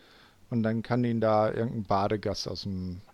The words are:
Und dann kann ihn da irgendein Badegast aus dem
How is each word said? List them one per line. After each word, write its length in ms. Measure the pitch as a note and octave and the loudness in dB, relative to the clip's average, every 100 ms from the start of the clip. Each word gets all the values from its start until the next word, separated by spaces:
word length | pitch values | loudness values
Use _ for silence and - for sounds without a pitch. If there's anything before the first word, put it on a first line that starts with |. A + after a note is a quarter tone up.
| - - - _ - | -20 -20 -20 _ -4
Und 140 | A#2+ | 0
dann 200 | A2 A2+ | 2 0
kann 200 | G#2+ A#2+ | 0 0
ihn 180 | A#2+ A2+ | 2 2
da 300 | A2 G#2+ G#2+ | 4 4 4
irgendein 320 | - A#2 A#2 | 2 -2 -4
Badegast 640 | F#2 G2 G2+ G#2+ G#2 F#2+ - | -2 0 2 0 -2 -4 -6
aus 160 | F#2 | -6
dem 380 | G2+ F#2+ F#2 F2+ - | -6 -6 -6 -8 -12